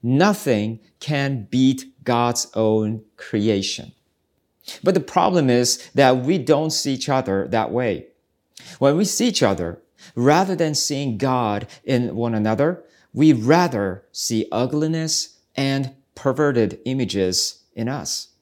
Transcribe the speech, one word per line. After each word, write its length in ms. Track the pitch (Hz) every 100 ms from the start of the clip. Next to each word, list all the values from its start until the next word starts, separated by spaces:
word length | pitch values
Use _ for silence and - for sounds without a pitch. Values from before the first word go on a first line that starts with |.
nothing 760 | 120 135 190 202 - 110 107 113 _ _
can 460 | - 147 139 135 98
beat 360 | 123 131 131 - _
God's 440 | - 120 120 120 -
own 480 | 110 110 110 107 110 110 _
creation. 760 | - 110 107 101 98 - - _ _ _ _ _ _ _ - -
But 120 | 170
the 60 | 185
problem 480 | - - 175 180 135
is 300 | 120 123 - -
that 300 | - 131 127
we 140 | 127 175
don't 320 | 127 147 160
see 240 | 156 143
each 140 | 131 139
other 380 | 131 127 98 -
that 240 | 113 107
way. 360 | 113 123 92 - _ _ _ _ - - -
When 180 | 135 151
we 80 |
see 240 | 202 - 240
each 140 | -
other, 380 | 120 98 85 87 _ _ - -
rather 380 | 123 156 190 175
than 180 | 165
seeing 440 | 143 - 139 143 107
God 480 | 135 127 113 104 110 -
in 300 | - 127 120
one 200 | 98 117
another, 500 | 110 107 110 147 180 - _ _
we 200 | - 156
rather 720 | 135 110 165 175 123 98 92 _
see 340 | - - 113 -
ugliness 840 | 110 127 151 156 165 160 - - _ _ -
and 380 | 139 139 131 - _
perverted 640 | - 139 127 147 123 104 -
images 800 | - 131 113 98 92 92 - - _
in 140 | - 113
us. 400 | 139 - - - _